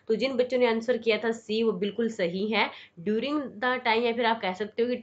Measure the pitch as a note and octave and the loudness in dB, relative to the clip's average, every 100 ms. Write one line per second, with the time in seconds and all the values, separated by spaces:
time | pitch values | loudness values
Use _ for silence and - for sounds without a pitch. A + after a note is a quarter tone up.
0 | - G#3+ C4 B3 B3 B3+ B3 A3+ A3+ A#3 | -2 0 0 2 2 4 2 2 0 0
1 | A3+ G#3+ A3+ A3+ - A3 A3+ F#3 G3+ G3 | 2 0 0 -4 -2 0 2 2 -2 0
2 | A3+ A3 E3+ F#3 G#3+ G#3+ C4 - - - | -2 0 -2 0 0 0 0 -4 -20 -8
3 | E3+ A3 C4 D4+ B3 G3 B3 B3+ B3 A3 | -2 0 0 -2 -4 -4 -2 0 0 2
4 | A#3+ A3+ A#3 A3+ F#3 F#3 G#3 - A#3+ B3 | 2 0 0 0 -2 -4 -6 -2 -2 0